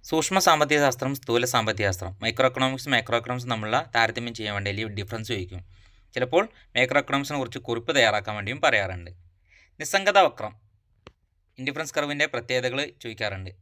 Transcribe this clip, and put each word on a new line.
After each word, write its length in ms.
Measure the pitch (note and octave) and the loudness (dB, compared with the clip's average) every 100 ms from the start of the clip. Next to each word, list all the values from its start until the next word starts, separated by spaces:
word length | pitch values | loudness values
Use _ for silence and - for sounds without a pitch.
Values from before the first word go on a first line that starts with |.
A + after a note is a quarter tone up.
| - | 0
സൂക്ഷ്മ 340 | D#3+ D3+ F#3+ | -2 2 2
സാമ്പത്തിക 400 | F3+ D#3 C#3+ D3+ | 4 4 4 4
ശാസ്ത്രം, 340 | C#3+ B2+ C3 C#3 | 4 2 -4 -4
സ്ഥൂല 300 | - A#2+ - | 0 0 2
സാമ്പത്തിക 400 | B2 A2 G#2 G2+ | 0 0 0 -2
ശാസ്ത്രം, 280 | F#2 F#2 F#2+ | -2 -8 -6
മൈക്രോ 280 | A#2 A#2+ C3 | -6 2 2
എക്കണോമിക്സ്, 420 | C3 C3 C3 - | 4 -2 -2 0
മാക്രോ 280 | B2 A2 A#2 | -2 0 -2
എക്കണോമിക്സ് 320 | - B2 B2 | -2 -6 -4
തമ്മിലുള്ള 300 | A2+ G#2+ B2 - | -4 0 -2 0
താരതമ്യം 420 | A#2+ A2+ A#2 A#2+ | 2 2 0 -8
ചെയ്യാൻ 200 | A2+ G#2+ G2+ | -8 -6 -4
വേണ്ടി 140 | G2+ | -4
അല്ലെങ്കിൽ 220 | G2+ A2 G#2 | -4 -6 -6
ഡിഫറൻസ് 340 | G2 A2+ A2 | -8 -8 -6
ചോദിക്കും. 320 | G#2+ F2+ F#2 - - - _ _ B2+ | -6 -6 -12 -16 -20 -20 _ _ -4
ചിലപ്പോൾ 280 | B2 E3 A3+ _ _ | 2 2 0 _ _
മൈക്രോ 300 | B2 B2+ C#3+ | 0 2 2
എക്കണോമിക്സിനെ 380 | C#3 C#3 C#3 D3 | 0 -4 -2 -4
കുറിച്ച് 200 | B2+ C3+ | -4 -8
കുറിപ്പ് 320 | A#2 A#2 A#2 | -4 -4 0
തയ്യാറാക്കാൻ 400 | C#3 A2+ G#2 G2+ G#2 | 4 4 4 -2 -6
വേണ്ടിയും 240 | G2+ C#3+ | -6 0
പറയാറുണ്ട്. 500 | D3+ A2+ F#2+ F2+ F2 - - _ _ _ _ _ | 2 2 0 -6 -14 -20 -20 _ _ _ _ _
നിസ്സംഗത 380 | D#3 G3 G3 G3 | -2 2 4 6
വക്രം, 360 | D#3+ - G#2+ G#2+ _ _ _ _ - _ _ _ _ - | 6 2 -12 -12 _ _ _ _ -20 _ _ _ _ -8
ഇൻഡിഫറൻസ് 360 | C3 C#3+ D#3 D3+ | -8 -6 -4 -2
കർവിൻ്റെ 300 | D3 C#3+ D3+ | -2 0 -2
പ്രത്യേകതകൾ 520 | B2 B2 B2+ B2 C3 D3 _ | -2 -2 -2 0 -4 -6 _
ചോദിക്കാറുണ്ട്. 520 | A#2 A2 G#2+ F#2+ F#2 - | -14 -6 -6 -6 -12 -16